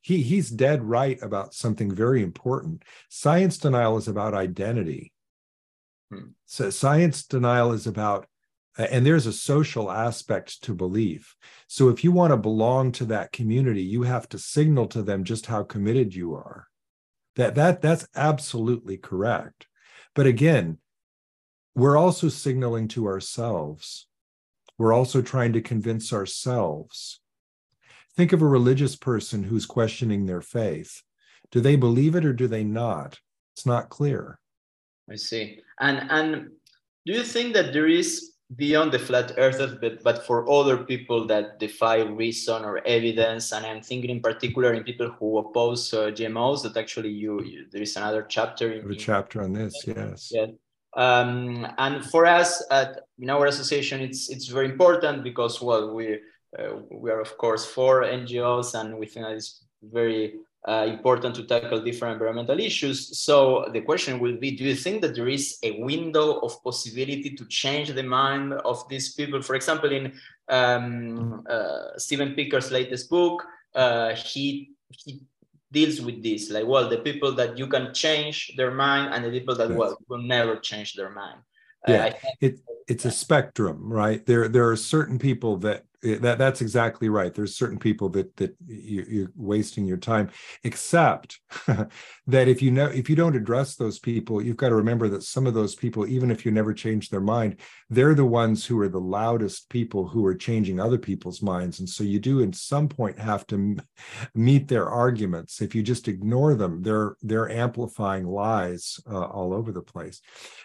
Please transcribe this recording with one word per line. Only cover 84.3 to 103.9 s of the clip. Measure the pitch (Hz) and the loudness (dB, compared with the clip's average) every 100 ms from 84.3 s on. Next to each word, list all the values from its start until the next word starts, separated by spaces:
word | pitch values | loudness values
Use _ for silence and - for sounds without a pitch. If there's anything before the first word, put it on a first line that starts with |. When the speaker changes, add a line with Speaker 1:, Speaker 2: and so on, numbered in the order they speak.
| 117 110 | 4 4
Speaker 1:
there | 120 117 | 4 4
are | |
certain | 113 - 156 143 127 | 2 0 0 0 0
people | 139 123 117 98 | 0 0 -2 -2
that, | 107 101 _ _ | -2 -4 _ _
that, | 117 107 120 113 | -4 0 2 4
that's | 135 131 | 2 2
exactly | 113 117 117 - 110 | -2 0 0 0 0
right. | 104 90 | 0 0
There's | 95 104 - | -4 -6 -4
certain | 117 98 | -4 0
people | 113 107 98 | 0 0 0
that, | 95 92 - | -2 -4 -4
that | 95 - | -6 -6
you, | 175 107 104 101 - | -18 -16 -10 -8 -4
you're | 107 92 | -4 -4
wasting | - 101 104 104 - 98 | -8 -2 -2 -2 -4 -2
your | 92 | -2
time, | 113 113 95 - - - | 0 0 0 -6 -20 -10
except | 120 - - 170 147 - - - _ | -8 -8 0 4 4 2 -6 -20 _
<laughs> | - - | -8 -2
that | 104 107 - - - - 131 127 | 0 -2 -8 -20 -14 2 4 6
if | 127 | 6
you | 135 | 4
know, | 127 139 | 4 2
if | 131 127 | -2 0
you | 156 | 2
don't | 170 | 4
address | 131 107 123 135 | 2 0 -2 -2
those | - 113 - | -4 -6 -4
people, | - 113 - 107 | -4 -4 -2 -4
you've | 117 117 | -2 0
got | 131 | 4
to | 113 | 4
remember | 107 117 110 | 4 2 0
that | 98 | -2
some | - - 131 | -4 0 2
of | |
those | 113 104 | 2 0
people, | - 120 113 101 | -2 -4 -2 -2
even | 127 127 | 0 0
if | 110 | 0
you | 120 | 0
never | 107 107 | 2 0
change | 107 113 110 - | -2 -2 -2 -2
their | 101 | -2
mind, | 101 117 110 - - - - | 0 0 0 -4 -14 -20 -2
they're | 120 143 | 4 6
the | 147 131 | 8 6
ones | 117 113 107 | 4 4 2
who | - 117 | 0 0
are | 98 | 2
the | 92 | 0
loudest | 92 101 113 117 101 - - | -4 -2 0 0 -2 -6 -6
people | 123 117 101 90 | -4 -2 -2 -2
who | 113 98 | 2 2
are | |
changing | 90 - 113 95 92 | 0 0 0 0 0
other | 110 123 | 2 0
people's | - 95 90 87 | 0 -6 -6 -6
minds. | 101 90 90 87 | -2 -2 -4 -6
And | 92 | -10
so | - | -4
you | 101 101 | -2 0
do, | 127 135 | 2 2
in | 120 | 2
some | 180 - 143 151 | -2 -4 0 0
point, | - 107 - | -2 -6 -4
have | 110 101 - | -4 -4 -2
to | 101 | -2
m-, | 101 101 - | -2 -2 -8